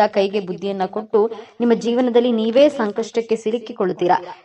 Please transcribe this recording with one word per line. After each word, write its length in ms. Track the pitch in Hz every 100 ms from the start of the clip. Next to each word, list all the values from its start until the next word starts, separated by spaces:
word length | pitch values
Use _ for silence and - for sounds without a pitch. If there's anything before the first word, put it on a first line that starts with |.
| 214
ಕೈಗೆ 320 | 214 196 208
ಬುದ್ಧಿಯನ್ನ 460 | 180 170 196 196 185
ಕೊಟ್ಟು 460 | 208 220 220 220 - - -
ನಿಮ್ಮ 140 | 240
ಜೀವನದಲ್ಲಿ 580 | 226 233 233 254 240 247
ನೀವೇ 380 | 226 220 233 302
ಸಂಕಷ್ಟಕ್ಕೆ 680 | - 208 208 226 233 226 220
ಸಿಲುಕಿಕೊಳ್ಳುತ್ತೀರಾ. 800 | 220 233 220 233 185 160 180 170 175 -